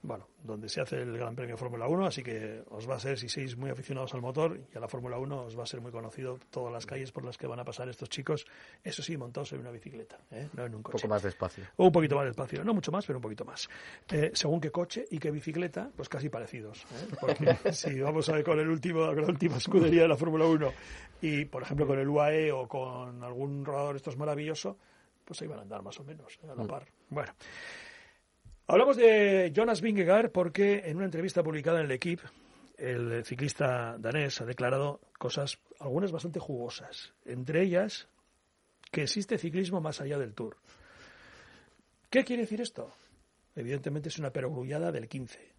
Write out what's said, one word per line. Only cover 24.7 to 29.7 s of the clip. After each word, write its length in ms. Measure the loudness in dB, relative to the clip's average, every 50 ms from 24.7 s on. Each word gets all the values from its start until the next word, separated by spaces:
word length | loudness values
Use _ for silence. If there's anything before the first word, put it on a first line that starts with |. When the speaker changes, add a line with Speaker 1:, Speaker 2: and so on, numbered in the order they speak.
| -6 -8 _ _ _ _ _ _ _ _ _
Speaker 1:
pues 160 | -14 -10 -10
ahí 60 | -8
van 100 | -8 -8
a 40 | -10 -10
andar 180 | -10 -10 -10
más 180 | -10 -10 -12 -14
o 40 | -14
menos, 340 | -16 -16 -16 -18 -20 -20 -20 -18
¿eh? 40 | -14
A 20 | -8
la 100 | -6 -4
Speaker 2:
Mm. 40 |
Speaker 1:
par. 180 | -4 -6 -8 -10 -14 _ _ _ _
Bueno. 240 | -6 -6 -6 -6 -8 _ -18 -18 -16 -14 -14 -14 -14 -14 -16 -18 -18 -20 -20 -20 _ _ _ _ _ _ _ -20 -20 -18 _ 6
Hablamos 280 | 6 8 8 8 8
de 560 | 10 10 10 10 10 8 6 6 6 4 4 4
Jonas 240 | 4 4 4